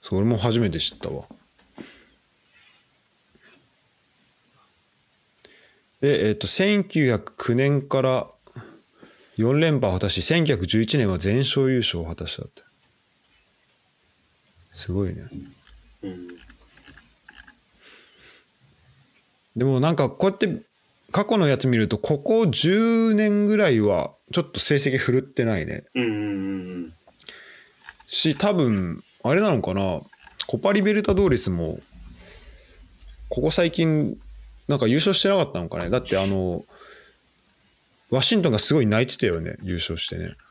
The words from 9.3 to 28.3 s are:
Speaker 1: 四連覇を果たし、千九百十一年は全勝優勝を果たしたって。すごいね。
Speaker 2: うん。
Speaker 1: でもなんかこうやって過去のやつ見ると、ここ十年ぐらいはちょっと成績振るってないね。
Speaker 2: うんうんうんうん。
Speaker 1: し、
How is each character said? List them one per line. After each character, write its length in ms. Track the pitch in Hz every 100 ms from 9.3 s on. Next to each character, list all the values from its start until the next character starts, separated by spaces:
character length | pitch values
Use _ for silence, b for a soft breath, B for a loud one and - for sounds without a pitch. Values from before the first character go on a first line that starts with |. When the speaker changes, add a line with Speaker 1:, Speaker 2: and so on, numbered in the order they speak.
| -
Speaker 1:
四 220 | 113 143
連 200 | 165 143
覇 100 | 113
を 40 |
果 80 | 92
た 80 | 101
し、 120 | -
千 220 | - 165
九 100 | 156
百 140 | 113 90
十 140 | 107
一 180 | 113 147
年 100 | 107
は 80 | 90
全 220 | 90 113
勝 320 | 135 - 135
優 60 | 127
勝 240 | 110 87
を 40 | 82
果 100 | 82
た 120 | 78
し 100 | -
た 60 |
っ 40 | -
て。 140 | - _ _ _ _ _ _ _ _ _ _ _ _ _ _ _ _ _ _ _ _ _
す 180 | - -
ご 160 | 92 95
い 80 | 82
ね。 80 | - 71 - - - - - _
Speaker 2:
う 40 | 101
ん。 200 | 90 87 87 - - _ - - 69 _ _ - - - _ _ _ B B B B B B B _ _ _ _ _ _ _ _ _ _ 113
Speaker 1:
で 100 | 131
も 140 | 131
な 120 | 151
ん 40 | 156
か 140 | 131
こ 180 | - 190
う 20 |
や 40 | 190
っ 20 |
て 260 | 202 - - _ _ _ _
過 140 | - 214
去 120 | 220
の 100 | 156
や 100 | 127
つ 100 | 131
見 100 | 120
る 100 | 107
と、 100 | 107
こ 220 | - 147
こ 280 | - 220 214
十 680 | 110 165 196 226 226 226
年 320 | 214 214 208 208
ぐ 120 | 214
ら 120 | 196
い 120 | 117
は 320 | 104 90 69 _ _
ち 80 | -
ょ 20 |
っ 100 | 160
と 80 | -
成 180 | - 143
績 200 | 139 127
振 140 | -
る 60 | 127
っ 20 |
て 240 | 135 - 117
な 140 | 101
い 60 | 76
ね。 180 | 73 -
Speaker 2:
う 60 | 131
ん 40 |
う 40 | 117
ん 20 |
う 40 |
ん 20 | 107
う 20 | 104 101 95 95 92 90 85
ん。 60 | 82 _ _ B B B B B B B B -
Speaker 1:
し、 280 | - 160